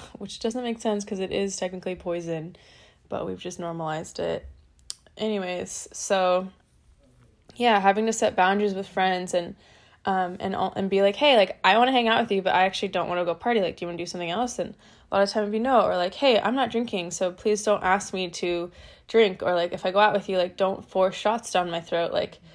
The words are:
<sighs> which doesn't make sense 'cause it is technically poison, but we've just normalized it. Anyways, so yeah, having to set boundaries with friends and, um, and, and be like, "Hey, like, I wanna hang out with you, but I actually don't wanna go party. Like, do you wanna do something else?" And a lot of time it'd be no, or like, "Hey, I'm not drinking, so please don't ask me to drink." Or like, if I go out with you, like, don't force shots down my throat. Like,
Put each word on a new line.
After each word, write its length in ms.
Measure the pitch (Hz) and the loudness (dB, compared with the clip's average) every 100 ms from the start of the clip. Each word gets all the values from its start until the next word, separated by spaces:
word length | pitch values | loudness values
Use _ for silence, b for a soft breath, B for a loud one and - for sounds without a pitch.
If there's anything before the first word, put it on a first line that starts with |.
<sighs> 160 | - - | -16 -14
which 220 | 202 - | -14 -6
doesn't 240 | 220 240 | -6 -4
make 160 | 240 233 | -6 -4
sense 220 | 226 208 | -2 -2
'cause 160 | 202 190 | -4 -6
it 120 | 190 | -4
is 260 | 196 196 - | -2 -2 -4
technically 380 | 185 185 190 180 | -4 -4 -6 -6
poison, 600 | 180 175 170 160 165 - b b b b - | -6 -4 -4 -6 -8 -14 b b b b -10
but 160 | - 190 | -6 -6
we've 140 | 180 | -8
just 200 | 180 180 | -10 -8
normalized 600 | 170 165 160 156 - - | -8 -6 -4 -6 -8 -6
it. 260 | 170 165 - - _ _ - - _ - | -4 -6 -8 -20 _ _ -18 -18 _ -6
Anyways, 680 | 214 202 180 180 190 - - | -4 -2 -4 -6 -8 -10 -12
so 560 | - - 196 185 180 190 _ _ _ _ _ _ _ _ _ _ - | -10 0 2 4 2 0 _ _ _ _ _ _ _ _ _ _ 0
yeah, 240 | 240 202 | 4 6
having 260 | 196 202 226 | 4 4 0
to 80 | |
set 220 | 220 214 - | 2 0 4
boundaries 380 | 185 202 208 | 2 4 0
with 140 | 190 196 | -2 -4
friends 460 | 196 185 180 185 | 0 0 0 -2
and, 220 | 180 175 - b b b b 196 | -2 -4 -14 b b b b -2
um, 320 | 190 180 185 | 0 -2 -4
and, 160 | 190 190 | -4 -2
and 340 | 190 - 196 | -2 -2 0
be 120 | 196 | 4
like, 140 | 196 196 | 2 4
"Hey, 220 | 294 233 | 6 6
like, 200 | 190 - | 4 2
I 140 | 190 214 | 4 6
wanna 140 | 247 | 6
hang 140 | 254 226 | 4 4
out 140 | 226 | 2
with 100 | 226 | 2
you, 100 | 196 | 0
but 120 | 185 | 2
I 120 | 180 190 | 2 2
actually 240 | - 196 | 0 -4
don't 180 | 180 165 | -2 -2
wanna 180 | 175 175 | -2 -2
go 80 | |
party. 280 | 165 240 233 | -2 0 0
Like, 160 | 170 - | 0 -4
do 80 | 175 | -10
you 20 | |
wanna 100 | 170 | -8
do 80 | 175 | -8
something 240 | 180 170 | -8 -6
else?" 300 | 208 247 - | -4 -4 -4
And 160 | 175 - b b b | -8 -10 b b b
a 40 | 196 | 0
lot 80 | |
of 60 | 202 | 2
time 140 | 214 | 0
it'd 100 | 208 | -2
be 60 | 220 | -2
no, 220 | 262 240 | 2 4
or 140 | 185 180 | 4 0
like, 180 | 180 - | -2 2
"Hey, 240 | 277 220 | 4 4
I'm 160 | 208 269 | 2 0
not 140 | 240 | 0
drinking, 400 | 233 240 196 175 | -2 -2 -4 -6
so 200 | - 180 | -4 -4
please 320 | 180 214 208 | -2 -2 0
don't 200 | 214 202 | 2 2
ask 300 | - 196 - | 2 0 0
me 160 | 196 175 | -6 -6
to 420 | - 180 175 175 B B B - | -4 -4 -2 -6 B B B 0
drink." 340 | 226 208 185 | 4 4 2
Or 120 | - 175 | -2 0
like, 180 | 175 | -2
if 120 | 185 190 | -4 0
I 60 | |
go 80 | 196 | 4
out 140 | 214 | 4
with 160 | 202 - | 2 -2
you, 80 | 185 | -2
like, 200 | 180 - | -2 0
don't 280 | 190 196 - | -2 -2 -4
force 260 | 185 190 190 | 0 0 2
shots 360 | 208 233 - | -2 -2 -2
down 200 | 180 175 | -2 -2
my 80 | 170 | -6
throat. 300 | 165 170 170 | -4 -2 -2
Like, 280 | - - - B | -2 -4 -10 B